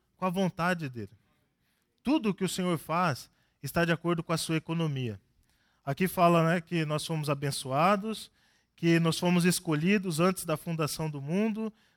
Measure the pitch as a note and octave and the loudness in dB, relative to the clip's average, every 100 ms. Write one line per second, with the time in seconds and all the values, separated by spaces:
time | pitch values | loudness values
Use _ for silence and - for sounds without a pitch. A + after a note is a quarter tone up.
0 | _ - F#3 F3+ F#3 - E3+ F3+ D3 B2 | _ -6 -4 0 -2 0 -2 -2 -4 -8
1 | G2+ - _ _ _ _ _ _ _ _ | -12 -14 _ _ _ _ _ _ _ _
2 | - D4+ G#3+ F#3 F#3 - F3+ E3 - E3 | -2 0 0 -2 -2 -2 -2 -2 -2 0
3 | F3+ B2+ - _ _ _ C#3+ - E3+ E3 | 0 -2 -8 _ _ _ -6 0 0 0
4 | E3+ E3+ - E3 - D#3+ - E3 D#3+ C3+ | 0 -2 -2 -4 -2 -2 -2 -2 -2 -2
5 | B2 G2 _ _ _ _ _ _ - C#3 | -4 -8 _ _ _ _ _ _ -6 -2
6 | F#3 - F3 E3+ D#3+ F3 E3 F3 D3+ D3+ | 0 4 6 6 4 2 -2 -2 -2 -2
7 | - D#3+ D3 C#3+ C#3+ C3+ C3 C3 F3 G3+ | -2 -4 -2 -2 -2 -4 -2 2 2 2
8 | G#3+ G#3+ - _ _ _ _ - E3+ E3 | -2 -8 -12 _ _ _ _ -2 2 4
9 | E3 D#3+ F3 F3 F3 E3+ - D3+ E3+ G#3 | 4 2 2 4 4 2 0 0 2 2
10 | F#3+ D#3 F3+ F#3 E3+ D#3 - D#3+ D3 - | 0 0 2 0 -4 -6 -4 -4 -2 -4
11 | D#3+ D3 C#3 F3+ A3 G#3+ A3 - _ | -6 -6 -4 0 0 -2 -6 -10 _